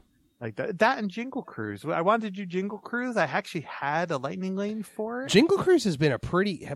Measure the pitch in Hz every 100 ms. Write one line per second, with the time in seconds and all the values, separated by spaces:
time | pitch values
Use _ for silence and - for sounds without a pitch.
0 | - _ _ _ 117 107 139 180 220 269
1 | 208 214 247 262 - - 107 101 147 170
2 | 175 226 220 190 190 180 202 208 - 240
3 | 254 220 151 175 - 165 - - 143 156
4 | 175 143 135 185 185 190 202 220 196 -
5 | 220 240 269 226 330 392 370 349 202 135
6 | 151 123 - 175 202 160 -